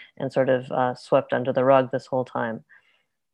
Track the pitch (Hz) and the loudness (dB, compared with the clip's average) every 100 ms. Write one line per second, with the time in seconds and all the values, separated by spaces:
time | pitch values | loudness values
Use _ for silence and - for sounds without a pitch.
0 | - - 135 139 131 127 127 131 127 123 | -20 -10 -4 -2 0 0 -2 -2 -2 -4
1 | - 139 135 127 123 131 127 135 127 127 | 0 0 0 -4 -2 0 4 4 2 -6
2 | - 131 123 123 120 110 - _ _ _ | -4 -6 -4 -6 -6 -8 -14 _ _ _
3 | _ _ _ | _ _ _